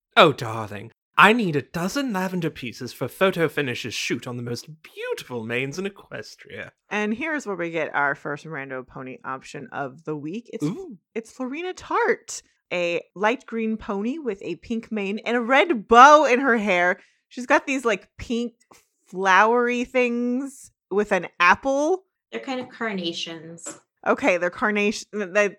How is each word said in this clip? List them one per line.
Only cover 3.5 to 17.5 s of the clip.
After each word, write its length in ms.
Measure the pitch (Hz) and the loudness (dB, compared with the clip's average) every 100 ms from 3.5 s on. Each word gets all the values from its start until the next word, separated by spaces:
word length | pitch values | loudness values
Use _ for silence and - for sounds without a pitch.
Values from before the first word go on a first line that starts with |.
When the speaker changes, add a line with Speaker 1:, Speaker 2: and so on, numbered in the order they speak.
| - 139 117 113 | -2 -4 -6 -8
Speaker 1:
shoot 320 | - - 127 131 | -6 -4 -6 -6
on 100 | 123 | -10
the 60 | |
most 260 | 120 120 - - | -8 -8 -12 -20
beautiful 600 | - - 494 - - 123 | -20 -12 -8 -8 -8 -10
manes 340 | 110 120 135 143 | -4 -4 -4 -6
in 60 | 190 | -10
Equestria." 880 | - - 123 - - - 104 92 - _ | -12 -16 -16 -16 -20 -18 -16 -16 -18 _
Speaker 2:
And 240 | 202 214 | -4 -4
here's 320 | 220 320 302 208 | -4 -4 -6 -6
where 100 | 180 | -6
we 140 | 170 | -6
get 220 | 165 147 - | -4 -4 -2
our 200 | 143 147 | -2 -2
first 300 | 147 147 156 | -8 -10 -10
rando 400 | 156 135 131 123 | -12 -10 -12 -12
pony 300 | 143 131 127 - | -16 -16 -14 -12
option 420 | 131 - 151 - | -12 -14 -16 -12
of 320 | - 139 143 156 | -10 -10 -10 -10
the 100 | 151 | -8
week. 340 | 151 208 - | -8 -10 -12
It's, 100 | 226 | -6
Speaker 1:
Ooh. 340 | 285 320 370 202 _ | -6 -6 -12 -18 _
Speaker 2:
it's 180 | 226 226 | -12 -12
Florina 420 | - 254 294 359 | -10 -8 -6 -8
Tart, 680 | 359 - 359 453 - - - - _ _ | -10 -4 -2 0 -4 -10 -16 -18 _ _
a 300 | 175 170 170 - 175 | -4 -2 -4 -8 -4
light 300 | 214 269 - | -2 -2 -6
green 320 | 226 220 220 | -6 -4 -4
pony 400 | - 196 220 320 | -6 -6 -6 -6
with 200 | 262 196 | -8 -8
a 140 | - 165 | -10 -10
pink 340 | - 226 - | -8 -8 -6
mane 280 | 220 196 208 - | -6 -4 -6 -4
and 100 | 240 | -2
a 40 | |
red 460 | 226 269 339 247 - | 2 2 2 -2 6
bow 380 | 233 277 302 277 | 10 12 10 8
in 140 | 247 | 4
her 180 | 277 226 | 2 2
hair. 420 | 208 180 175 190 _ _ _ | 2 2 2 0 _ _ _
She's 160 | - | -10
got 220 | 247 | 0